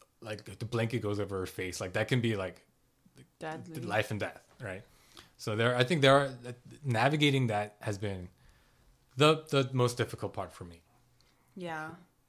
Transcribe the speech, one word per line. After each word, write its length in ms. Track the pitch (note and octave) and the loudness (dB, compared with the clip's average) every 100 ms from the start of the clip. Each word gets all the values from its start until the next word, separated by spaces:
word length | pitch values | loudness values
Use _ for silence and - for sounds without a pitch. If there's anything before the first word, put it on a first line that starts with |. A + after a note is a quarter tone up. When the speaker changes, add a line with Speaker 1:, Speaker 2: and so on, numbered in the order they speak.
| _ _ | _ _
Speaker 1:
like, 240 | G#2+ G#2+ - F#2+ | -12 -12 -12 -10
the 60 | A2 | -4
blanket 340 | A#2 A2+ A#2 | -2 0 -2
goes 200 | G2+ G#2 | -2 -4
over 200 | G2 G2 | -4 -4
her 60 | F2+ | -6
face, 340 | - F#2 F2 | -6 -8 -6
like, 120 | F#2+ | -4
that 140 | G#2+ A2 | -2 0
can 140 | B2+ | 0
be, 140 | A2+ G#2 | 0 -2
like, 280 | F#2 - _ _ _ _ _ - - - | -4 -8 _ _ _ _ _ -20 -20 -14
Speaker 2:
Deadly. 420 | D#3+ D#3 A#2+ - | -12 -10 -12 -10
Speaker 1:
life 300 | - G#2+ G#2 | -4 -2 -2
and 80 | G#2+ | -2
death, 220 | G2+ - _ - | -4 -8 _ -14
right? 220 | A2+ F#2+ - - _ - - - | -12 -12 -14 -20 _ -20 -20 -10
So 180 | - G#2+ | -4 2
there, 200 | A#2 B2 | 2 4
I 80 | |
think 180 | B2+ D3 | 2 6
there 140 | C3+ C#3 | 8 8
are, 140 | C3+ B2 A#2+ A#2+ - - | 4 -6 -14 -14 -16 -8
navigating 640 | C#3+ A2+ C3 D3+ D3 C#3 B2 | 0 4 4 4 4 4 2
that 280 | G#2 G#2 - | 0 -4 -6
has 160 | - G2 | -6 -4
been 320 | G#2 F#2+ F2+ _ - _ _ _ _ _ _ B2 | -4 -6 -10 _ -20 _ _ _ _ _ _ 4
the, 260 | D3+ D#3 - | 4 4 2
the 200 | C#3 B2+ | 0 2
most 240 | C3 B2 B2 | 2 2 2
difficult 360 | A2+ - G2+ | -4 -4 -8
part 180 | - F2+ | -6 -10
for 100 | - | -10
me. 180 | F2 E2+ _ _ _ _ _ _ _ - | -16 -18 _ _ _ _ _ _ _ -12
Speaker 2:
Yeah. 360 | F3 D#3 D#3 E3+ F3 _ | -10 -8 -10 -14 _ _